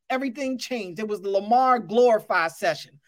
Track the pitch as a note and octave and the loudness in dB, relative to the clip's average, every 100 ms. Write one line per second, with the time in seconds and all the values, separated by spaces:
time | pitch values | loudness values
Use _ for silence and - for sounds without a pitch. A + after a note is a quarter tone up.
0 | - B3+ C4+ A#3 C4 B3+ - B3 F#3 E3 | -6 -4 -4 -6 -6 -6 -6 -8 -8 -8
1 | A3 G#3 G3 G3 G3+ B3 C4 B3 E3+ A3+ | -8 -6 -2 -2 2 4 4 2 2 4
2 | B3 G#3+ - F#3 E3 - F#3 D3+ - C#3+ | 4 4 2 0 0 -2 -2 -2 -8 _